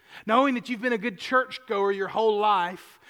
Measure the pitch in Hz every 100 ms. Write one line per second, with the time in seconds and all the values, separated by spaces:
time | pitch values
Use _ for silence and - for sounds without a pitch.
0 | _ - - 233 277 247 190 240 247 233
1 | 226 180 - 262 254 - - 202 196 196
2 | 190 208 220 208 214 196 175 190 - -